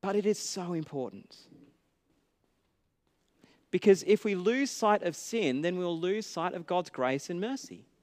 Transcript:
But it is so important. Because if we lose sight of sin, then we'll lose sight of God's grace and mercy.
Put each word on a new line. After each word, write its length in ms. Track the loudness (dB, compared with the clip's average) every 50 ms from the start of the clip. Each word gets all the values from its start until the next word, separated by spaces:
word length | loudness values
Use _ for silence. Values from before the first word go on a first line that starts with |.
| -2
But 140 | 0 0
it 80 | 2 2
is 140 | 2 0 0
so 340 | -2 -8 -6 -6 -6 -4 -4
important. 640 | -4 -6 -6 -6 -6 -6 -6 -8 -14 -20 -20 -20 -20 -20 -20 -20 -20 -20 -20 _ _ _ _ _ _ _ _ _ _ _ _ _ _ _ _ _ _ _ _ _ _ _ _ _ _ _ _ _ _ _ _ _ _ -20 -20 _ _ _ _
Because 320 | -2 2 6 6 6 6 8
if 180 | 4 4 4 4
we 100 | 0 -2
lose 360 | 0 2 2 2 2 0 -2
sight 320 | -2 0 4 4 4 4 2
of 120 | -2 -4
sin, 460 | -4 -10 -6 -4 0 0 0 0 2
then 160 | 0 -2 -2
we'll 220 | 0 -2 -2 -4 -2
lose 280 | -2 -2 -2 -2 -4
sight 280 | -6 -6 -4 -4 -4 -4
of 120 | -6 -6
God's 220 | -2 -2 -2 -2 -2
grace 400 | _ -2 0 0 0 -2 -2 -6
and 100 | -6 -4
mercy. 460 | -4 -4 -6 -6 -10 -14 -18 -20 -20 _ _ _